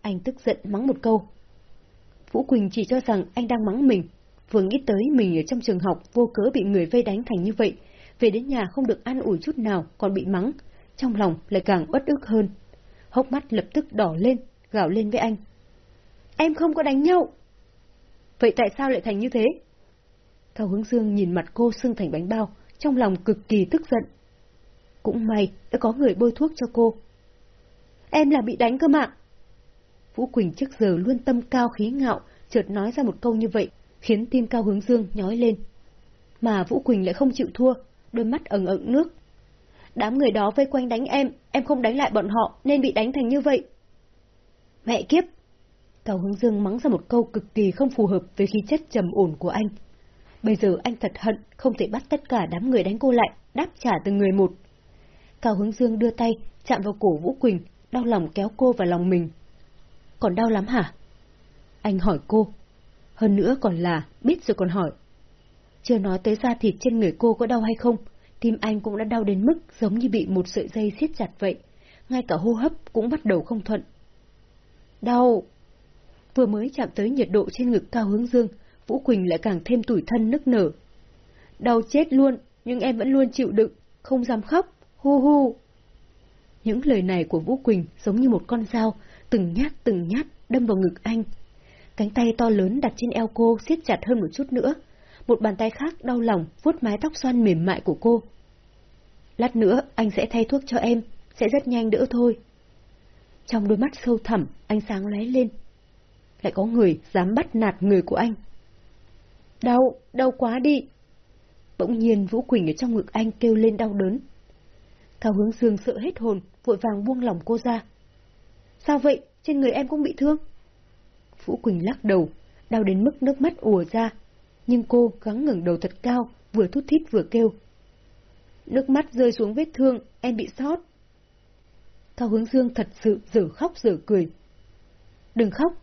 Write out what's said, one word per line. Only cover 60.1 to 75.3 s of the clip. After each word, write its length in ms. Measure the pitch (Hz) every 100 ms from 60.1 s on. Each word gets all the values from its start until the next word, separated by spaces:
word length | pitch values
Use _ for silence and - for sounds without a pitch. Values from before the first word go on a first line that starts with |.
| -
"Còn 160 | 214 180
đau 140 | 226
lắm 180 | 208 208
hả?" 260 | 247 175 - - - _ _ - - - -
Anh 180 | 214 190
hỏi 200 | 190 156 -
cô. 200 | 220 208 - - _ - - - -
Hơn 200 | 220 202
nữa 220 | 180 170
còn 160 | 214 170
là 280 | 175 160 - -
biết 220 | 247 349
rồi 120 | - 202
còn 140 | 185
hỏi. 220 | 190 165 - - - - - _ _ _ _
Chưa 140 | - 233
nói 220 | 190 185
tới 120 | 214 214
da 60 | 247 240
thịt 160 | 220 202
trên 200 | 254 226
người 160 | 196 156
cô 160 | 233
có 120 | 220 233
đau 160 | 247
hay 120 | 220 220
không, 160 | 240 226 - - - -
tim 180 | 233 220
anh 180 | 220 214
cũng 180 | 214 202
đã 60 |
đau 200 | 220 233
đến 220 | 208 190 226
mức 120 | 330 - -
giống 160 | 214 220
như 140 | 240
bị 160 | 208 -
một 200 | 185 180
sợi 200 | - -
dây 240 | 220 208 208
siết 100 | 302 -
chặt 120 | 208 -
vậy. 160 | 196 - _ _ - - -
Ngay 140 | 254 247
cả 80 | 156
hô 180 | 208
hấp 180 | 226 294 - -
cũng 160 | 226 226
bắt 160 | 302 -
đầu 160 | 180
không 200 | - 226
thuận. 220 | 202 214 - - - _ _ _ _ _ _ _ - -
"Đau." 420 | 226 240 247